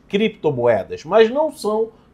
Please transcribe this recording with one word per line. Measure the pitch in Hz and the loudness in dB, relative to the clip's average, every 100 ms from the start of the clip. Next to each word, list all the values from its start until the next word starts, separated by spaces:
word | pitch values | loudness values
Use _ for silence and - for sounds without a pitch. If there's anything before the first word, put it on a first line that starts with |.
| _ | _
criptomoedas, | 196 214 - 156 127 120 104 87 90 151 | -2 -2 -2 -4 0 2 0 -2 -10 0
mas | 208 220 | 2 4
não | 269 311 | 2 -4
são | 269 208 214 226 - _ | -4 -4 -4 -4 -8 _